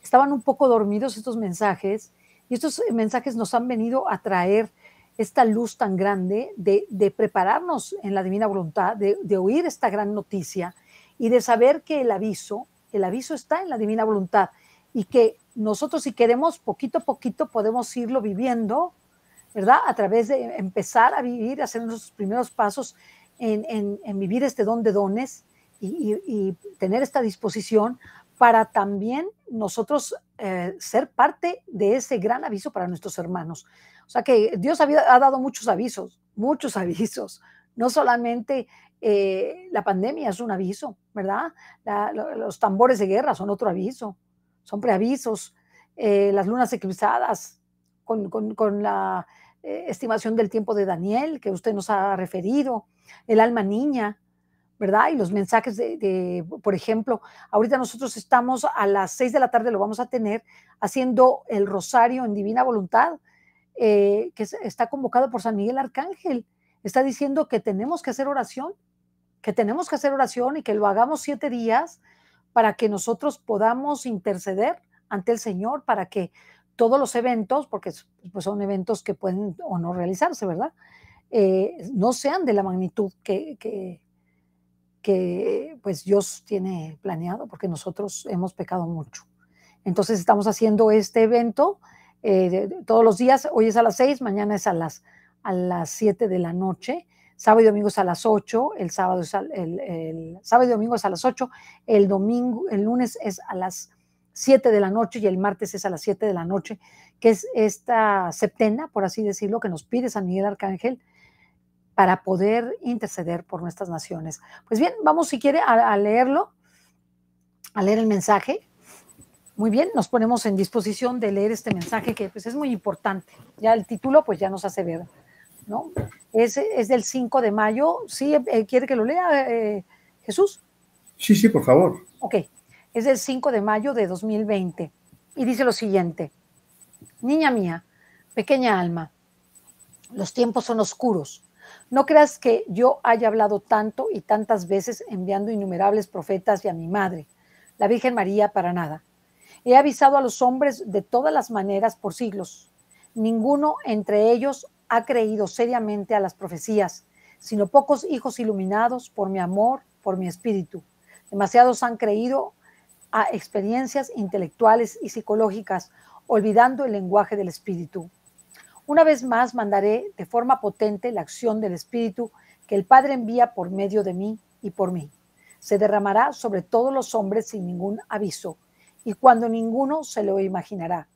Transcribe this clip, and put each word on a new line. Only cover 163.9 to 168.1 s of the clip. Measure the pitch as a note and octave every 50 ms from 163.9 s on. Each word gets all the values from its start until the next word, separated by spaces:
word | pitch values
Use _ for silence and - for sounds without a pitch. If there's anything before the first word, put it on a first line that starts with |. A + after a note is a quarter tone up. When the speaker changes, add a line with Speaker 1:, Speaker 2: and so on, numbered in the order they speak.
| - C#4 C#4 - A#4+
Speaker 1:
intelectuales | C4 G#3 F#3+ - G3+ F#3 D#3 _ _ A#3 A3 A3 A#3 A#3 G#3+ - A#4
y | G#4+ A#3
psicológicas, | - A3+ G#3 - G#3 G#3+ A3 G#3+ F#3+ G#3+ G3+ - F#3+ F3+ - _ _ _ _ _ _ - _ _
olvidando | B3 G#3+ G3+ A3 G#3 A3 A#3+ B3+ C4 B3 C#4+
el | B3+
lenguaje | G#3+ G3+ F#3+ F3+ F#3 G#3 G3+ - A3+
del | G3+ G3 F3+
espíritu. | D#3+ - _ - F#3+ F3 F3 D3 _ F#3+ E3 F3